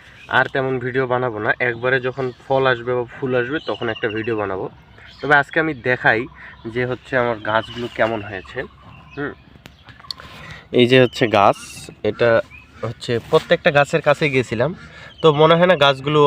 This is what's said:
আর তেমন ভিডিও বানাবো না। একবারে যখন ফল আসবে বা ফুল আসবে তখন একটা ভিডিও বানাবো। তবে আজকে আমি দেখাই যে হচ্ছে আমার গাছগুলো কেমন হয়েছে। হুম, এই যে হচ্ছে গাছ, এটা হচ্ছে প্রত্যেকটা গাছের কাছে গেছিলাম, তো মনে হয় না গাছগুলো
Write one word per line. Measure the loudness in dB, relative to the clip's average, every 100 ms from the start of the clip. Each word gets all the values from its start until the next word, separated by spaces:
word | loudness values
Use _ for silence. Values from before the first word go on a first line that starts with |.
| -20 -18 -2
আর | 0 0
তেমন | -2 -2 -4
ভিডিও | -4 -2 -2
বানাবো | -2 -2 -4
না। | -2 -2
একবারে | -2 -2 -2 -2
যখন | -2 -6 -8 -8
ফল | -4 0 0
আসবে | 0 -2 -4
বা | -6
ফুল | -8 -4 -2
আসবে | -2 -6 -6
তখন | -6 -6
একটা | -6 -6
ভিডিও | -4 -6 -4
বানাবো। | -4 -6 -10 -14 -20 -20 -20 -8
তবে | 0 2
আজকে | 2 -2
আমি | -2 -4
দেখাই | -4 0 2 2 -2 -14 -20 -14 -10
যে | -6 -4
হচ্ছে | -6 -4 -2
আমার | 0 -2
গাছগুলো | -2 -2 -2 -10 -8 -2
কেমন | -2 -2
হয়েছে। | -8 -14 -12 -12 -12 -16 -20 -20 -18
হুম, | -12 -10 -12 -20 -20 -20 _ -20 -20 -20 -18 -18 -20 -20 -20 -2
এই | 2 4
যে | 4
হচ্ছে | 4 2 2
গাছ, | 4 4 2 -8 -18 -20 -8
এটা | -6 0 2 2 -2 -14 -20 -12
হচ্ছে | -12 -10 -6 -6 0
প্রত্যেকটা | 0 0 0 2
গাছের | 2 0 0
কাছে | 0 0 0
গেছিলাম, | 0 -2 -2 -4 -6 -16 -20 -20 2
তো | 2
মনে | 6 4 6
হয় | 4
না | 4
গাছগুলো | 2 2 0 4